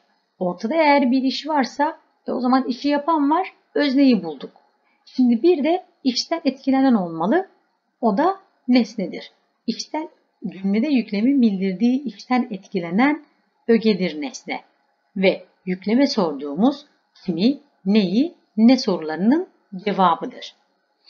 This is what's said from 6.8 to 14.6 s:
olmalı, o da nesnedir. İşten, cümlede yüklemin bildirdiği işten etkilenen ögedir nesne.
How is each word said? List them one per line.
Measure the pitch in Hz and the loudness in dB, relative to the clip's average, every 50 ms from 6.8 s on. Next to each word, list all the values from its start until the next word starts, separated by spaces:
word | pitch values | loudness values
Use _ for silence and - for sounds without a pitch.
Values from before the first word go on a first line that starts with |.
| 269 269 240 | 4 4 2
olmalı, | 202 180 170 165 160 165 202 294 359 381 - _ _ _ _ _ _ _ _ _ _ | 2 0 -4 -4 -4 -2 0 0 0 -2 -4 _ _ _ _ _ _ _ _ _ _
o | 254 220 196 | -2 0 0
da | 208 302 381 392 - _ _ _ _ _ | 2 0 0 -2 -4 _ _ _ _ _
nesnedir. | 247 247 254 226 - - - 185 160 - - - - _ _ _ _ _ _ _ | 2 2 2 2 0 -4 -8 -8 -8 -8 -12 -16 -18 _ _ _ _ _ _ _
İşten, | - - - - - - 302 320 - - _ _ _ _ _ - | -8 -8 -8 -10 -10 -10 -10 -10 -10 -14 _ _ _ _ _ -12
cümlede | 185 156 185 190 196 202 220 247 | -12 -10 -6 -4 -2 -2 -2 0
yüklemin | 311 285 233 202 - 202 196 226 262 285 277 | 0 0 0 -2 -2 -4 -2 0 2 2 2
bildirdiği | 233 220 196 185 190 190 180 175 233 240 254 277 294 | 2 2 2 0 -2 -4 -2 0 0 0 0 0 -4
işten | 247 - - - - 254 247 240 - | -8 -12 -14 -6 -2 -2 -2 -2 -4
etkilenen | 202 185 - - - 185 170 165 175 214 262 294 302 320 - _ _ _ _ _ _ _ _ | -8 -12 -12 -8 -6 -6 -6 -2 0 2 2 2 0 -2 -6 _ _ _ _ _ _ _ _
ögedir | - 226 202 214 220 202 170 185 170 151 151 | 0 2 2 4 2 0 0 -2 -4 -4 -6
nesne. | 143 127 - - - 160 131 - | -10 -10 -12 -14 -12 -12 -12 -12